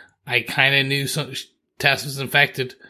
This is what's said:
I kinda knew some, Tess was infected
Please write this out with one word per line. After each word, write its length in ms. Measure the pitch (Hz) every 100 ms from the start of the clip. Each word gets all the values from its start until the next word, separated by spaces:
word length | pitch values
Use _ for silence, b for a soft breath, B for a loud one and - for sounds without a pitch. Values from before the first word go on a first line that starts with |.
| b b -
I 160 | 123
kinda 420 | - - 135 139
knew 240 | 135 139 135
some, 260 | 160 131 131 - _ _ -
Tess 280 | 143 135 147
was 140 | 139
infected 540 | 123 147 139 - 127 -